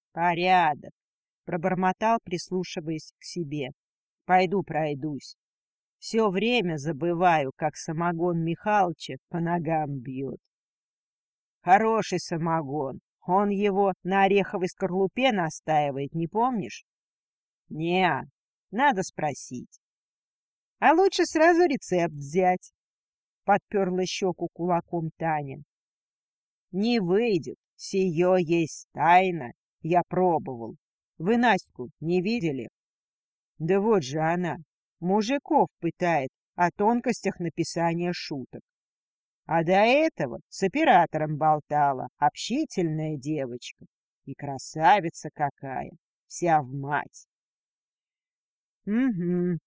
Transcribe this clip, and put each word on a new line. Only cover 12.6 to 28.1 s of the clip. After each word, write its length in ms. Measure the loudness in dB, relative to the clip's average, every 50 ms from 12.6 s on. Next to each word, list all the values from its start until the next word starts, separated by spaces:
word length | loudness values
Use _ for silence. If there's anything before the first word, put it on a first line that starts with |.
| -2 -4 -4 -4 -4 -6 -8 -12 -16 _ _ _ _
Он 260 | 0 0 2 2 2
его 420 | 0 0 0 0 2 2 2 0 0 -2
на 220 | -4 -2 2 4 4
ореховой 440 | 4 4 2 2 0 -2 -4 -4 -4
скорлупе 640 | -4 -4 -4 -2 -2 0 -2 -2 0 0 0 0
настаивает, 800 | 2 0 -2 -2 -4 -6 -4 0 0 2 2 0 -2 -4 -6 -6
не 140 | -4 -6 -6
помнишь?» 580 | -4 -2 0 0 0 0 -4 -6 -8 -10 -14 -18 _ _ _ _ _ _ _ _ _ _ _ _ _ _ _ _ -14
«Неа, 540 | -8 -6 -2 0 0 2 2 2 0 -2 -6 -10 _ _ _ _ _ _ _ _
надо 320 | -4 0 2 2 2 0
спросить». 800 | -2 -6 -6 -6 -4 -4 -6 -6 -10 -14 -14 -14 -14 -16 _ _ _ _ _ _ _ _ _ _ _ _ _ _ _ _ _ _ _ _ _ 2
«А 140 | 4 4
лучше 320 | 6 6 4 4 4 2 0
сразу 400 | 2 4 6 6 6 6 6 4
рецепт 500 | 4 2 -2 -2 -2 0 0 0 0 -4
взять», 580 | -6 -10 -4 0 2 2 2 2 0 -4 -12 _ _ _ _ _ _ _ _ _ _ _ _ _ _ _
подпёрла 580 | 2 2 2 0 -2 -2 0 0 0 0 -2 -2
щеку 420 | -4 -4 -2 -2 -2 -2 -2 -6 -8
кулаком 580 | _ -4 -2 -2 0 -2 -2 _ -4 -4 -4 -4 -6
Таня. 460 | -4 -4 -2 -2 -2 -4 -8 -10 -14 -16 _ _ _ _ _ _ _ _ _ _ _ _ _ _ _ _ _ _ _ _ _
«Не 280 | -4 -2 0 2 2 2
выйдет, 560 | 2 2 2 2 2 2 2 0 -2 -4 -12 -14 _ _ _
сие 600 | -16 -10 -4 -2 0 0 0